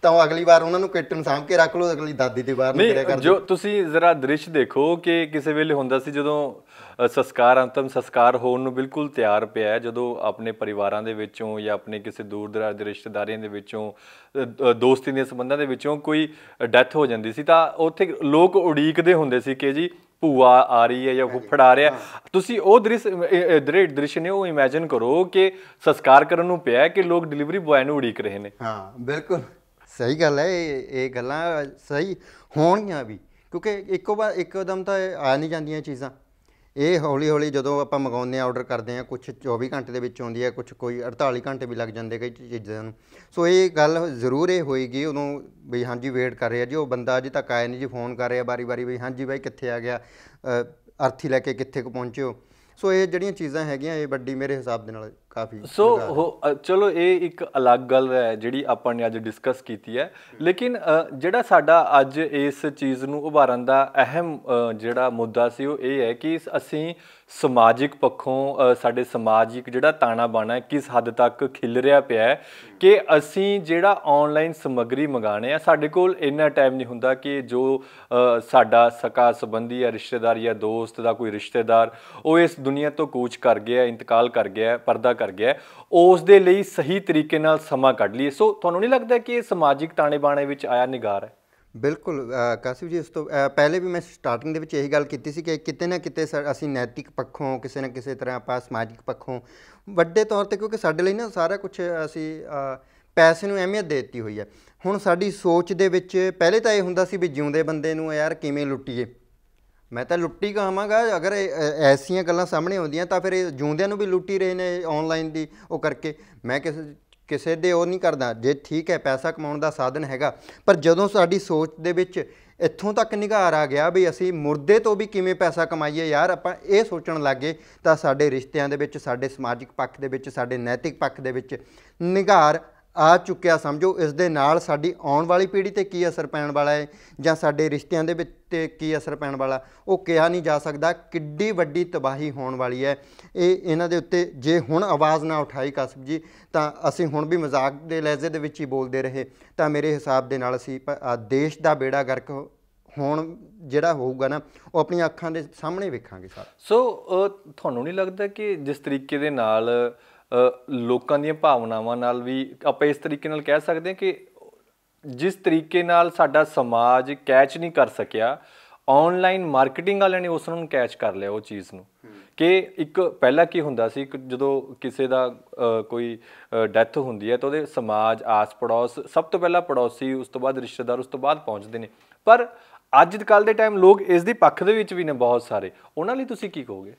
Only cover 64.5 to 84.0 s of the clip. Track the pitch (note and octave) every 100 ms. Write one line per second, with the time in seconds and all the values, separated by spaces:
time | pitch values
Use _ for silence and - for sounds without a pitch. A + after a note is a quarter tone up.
64.5 | A#2+ A#2+ A2 A2+ A#2 B2+ A#2 A2+ A2+ A#2+
65.5 | A2+ C#3 D3 B2+ C#3 A#2 A#2+ D#3 E3 -
66.5 | C#3 - D3+ D#3+ E3+ - - _ - D3
67.5 | B2 A2+ A#2 C#3+ C3+ B2+ - - C3 C#3
68.5 | C#3 B2+ A#2+ B2 A#2+ A#2+ B2 A2 A2 A2+
69.5 | A#2+ B2 B2 D3 D3+ B2 A2+ A#2+ A2+ A2
70.5 | A#2+ A#2+ C#3+ C#3 B2 A#2 A2+ B2 - C3+
71.5 | C3+ A#2 A#2+ C3 C#3+ C#3 A2+ A2+ D3 -
72.5 | - - - F#3 G#3 - D#3 D3+ - G3
73.5 | G3+ D#3+ E3 F#3+ G3 D#3 C#3+ D3 D3+ D#3+
74.5 | D#3+ D3 B2 A#2 C3 D3+ C3 G#2+ G#2 A#2
75.5 | D#3 D#3 D#3 D3+ F3+ F3+ F#3 D3+ D3 D3+
76.5 | C#3 C3+ C3 A#2+ A#2+ B2+ C3 C#3+ C#3 A#2+
77.5 | B2 C3 C3+ C3 - - B2 B2 A#2 A2+
78.5 | C3 A2 A#2 A#2+ A#2 A#2+ - A#2+ A#2 A2+
79.5 | A2 A#2 B2 B2 A2 - B2 A2+ A2+ A2+
80.5 | G#2+ G#2+ A2+ A2+ - A#2 A2 A#2 G#2 -
81.5 | B2 A2+ A2+ A2+ - - - - E3 E3+
82.5 | E3 C3+ C#3 D3 C#3+ D3+ B2+ B2 - B2+
83.5 | A2 G#2 B2 B2 A2+